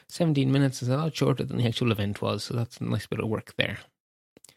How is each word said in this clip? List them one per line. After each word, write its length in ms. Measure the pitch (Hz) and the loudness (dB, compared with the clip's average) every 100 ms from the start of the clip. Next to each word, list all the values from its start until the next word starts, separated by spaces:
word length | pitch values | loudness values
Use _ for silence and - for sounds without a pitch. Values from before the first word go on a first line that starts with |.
| - | -14
seventeen 440 | - 165 139 135 | -2 2 4 4
minutes 300 | 139 139 127 | 4 2 0
is 80 | 123 | -2
a 80 | 135 | 0
lot 180 | 160 - | 0 2
shorter 280 | 139 131 | 2 2
than 140 | 131 120 | -2 0
the 100 | 120 | 0
actual 240 | - 120 | 2 0
event 280 | 107 101 101 | 2 0 -2
was, 260 | 107 107 - | -2 -2 -2
so 100 | 123 | -4
that's 220 | 117 - | -4 -4
a 60 | |
nice 220 | 117 113 - | -2 -2 -2
bit 140 | 110 | -4
of 80 | 110 | -2
work 260 | 110 - - | -4 -6 -4
there. 200 | 104 98 - _ _ _ _ _ - | -4 -4 -12 _ _ _ _ _ -20